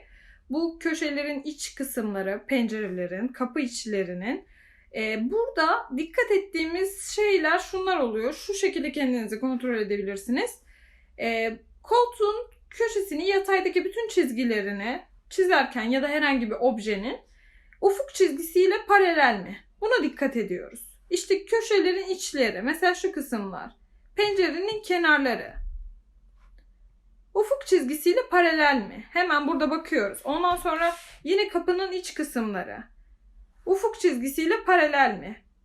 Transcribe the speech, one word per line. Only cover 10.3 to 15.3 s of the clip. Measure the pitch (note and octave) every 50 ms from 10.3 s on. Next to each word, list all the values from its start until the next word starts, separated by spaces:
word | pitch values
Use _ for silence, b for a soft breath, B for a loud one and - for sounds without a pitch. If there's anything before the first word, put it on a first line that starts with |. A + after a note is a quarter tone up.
| A#3+ D4+ A4+ A#4+ - - b b b b b b b b b b b -
E, | A3+ A3+ A3+ A3+ A3+ A3+ A3 A3+ - _ - -
koltuğun | - - A4 A#4+ A#4+ A#4+ A#4+ - G#4+ G#4 G#4 A4+ A#4+ - - _ _ -
köşesini, | - - A4+ A4 - G#4 F#4+ - D4+ D4 F4 F#4+
yataydaki | G4+ G4 G4 G4 G4 F#4+ F#4 F4+ F4+ F4+ F4
bütün | F#4+ - A4+ A#4 G#4+
çizgilerini | - F#4 D#4+ B3 A3 A3+ C4 A#3 A3+ G#3 G3 G3+ G3+ G3 G3+ A3+ C4+ F4+ - _ _ - _ -